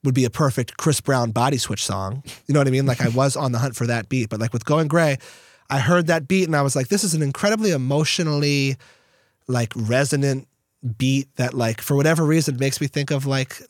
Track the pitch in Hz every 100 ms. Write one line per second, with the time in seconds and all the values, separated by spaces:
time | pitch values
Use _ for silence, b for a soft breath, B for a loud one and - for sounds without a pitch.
0 | 135 131 123 - 147 127 120 - 160 139
1 | - 131 120 107 127 139 - - - 98
2 | 95 131 - B - 143 139 131 135 120
3 | 123 120 139 - 135 117 131 113 117 117
4 | - 131 107 107 113 117 - 151 156 165
5 | 160 135 B B B B _ 139 117 175
6 | 165 165 135 190 170 151 139 165 127 196
7 | 196 156 143 - 202 220 220 151 127 143
8 | 156 - 165 143 147 143 135 131 b b
9 | b b b b - 123 113 123 110 123
10 | 143 143 139 135 - _ _ _ 123 107
11 | 127 135 139 - 123 120 113 110 - 139
12 | 156 160 151 160 147 127 135 - 143 147
13 | 139 147 139 135 127 -